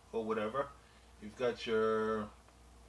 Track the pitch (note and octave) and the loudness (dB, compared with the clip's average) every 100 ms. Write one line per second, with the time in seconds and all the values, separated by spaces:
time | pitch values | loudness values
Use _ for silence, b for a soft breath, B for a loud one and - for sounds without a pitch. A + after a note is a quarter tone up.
0 | - A2+ A2 A2 G#2+ C3 C#3 - B B | -6 -4 0 0 0 -2 -4 -8 B B
1 | B - G#2+ - B2 A2+ A#2+ A2 A2 A2 | B -16 -16 -2 0 0 0 4 4 2
2 | G#2+ A2 G#2+ - - - - - | 0 -2 -4 -12 -20 -20 -20 -20